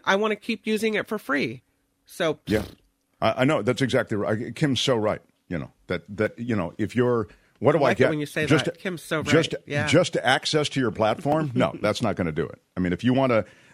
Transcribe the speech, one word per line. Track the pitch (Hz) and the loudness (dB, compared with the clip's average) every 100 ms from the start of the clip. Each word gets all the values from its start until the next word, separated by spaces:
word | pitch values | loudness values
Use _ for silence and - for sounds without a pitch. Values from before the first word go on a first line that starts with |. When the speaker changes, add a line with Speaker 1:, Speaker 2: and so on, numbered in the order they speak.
Speaker 1:
I | - 196 | 0 0
wanna | 214 208 | 0 -4
keep | - 220 - | -4 -6 -2
using | 214 220 | -2 0
it | 208 - | -2 -4
for | 214 | -8
free. | - 277 151 120 _ _ _ _ _ | -4 -4 -4 -8 _ _ _ _ _
So | - 165 - - | -4 -2 -2 -2
Speaker 2:
Yeah. | 107 98 - _ _ _ - | -2 -2 -16 _ _ _ -2
I, | 110 - | 0 2
I | |
know. | 131 147 | 2 2
That's | 104 120 | 0 0
exactly | 131 127 110 104 | 0 0 0 -2
right. | 101 107 - | -2 -2 -4
Kim's | 113 156 120 | -2 0 0
so | - 117 | 0 0
right. | 104 85 _ _ - | 0 -4 _ _ -10
You | 85 | -8
know, | 62 _ - | -8 _ -6
that, | 90 - 104 | -6 -6 -4
that, | 107 - | -4 -2
you | 120 107 | -4 -2
know, | 85 - | -2 -4
if | 104 | -4
you're, | 123 123 117 104 - _ - | 0 2 2 -2 -10 _ 0
what | 120 | 2
do | 156 | 4
Speaker 1:
I | |
Speaker 2:
I | |
Speaker 1:
like | 135 196 | 4 4
it | |
Speaker 2:
get? | 131 | 2
Speaker 1:
when | 151 | 2
you | 147 | -4
say | 170 151 | -4 2
Speaker 2:
Just, | 151 170 | 2 2
Speaker 1:
that. | - | -4
Kim's | 196 170 | -8 -8
so | - 160 | -4 -4
Speaker 2:
just, | 143 151 160 | 2 2 2
Speaker 1:
right. | 156 - | -6 -6
Yeah. | 143 151 | -4 2
Speaker 2:
just | 151 - 156 | 2 2 0
access | 123 135 - 156 143 | 2 2 2 -2 0
to | 139 | -2
your | 120 | -2
platform? | 107 107 117 139 151 151 | 2 0 0 0 0 0
Speaker 1:
<laughs> | |
Speaker 2:
No, | 120 113 - | 0 -2 0
that's | 104 101 | -2 -2
not | 113 90 | -2 -2
gonna | 85 | -4
do | 78 76 | -2 -6
it. | - _ - | -8 _ -4
I | |
mean, | 90 | -2
if | 90 | 0
you | 120 | 0
wanna | 127 131 113 - - _ | 2 4 2 0 -10 _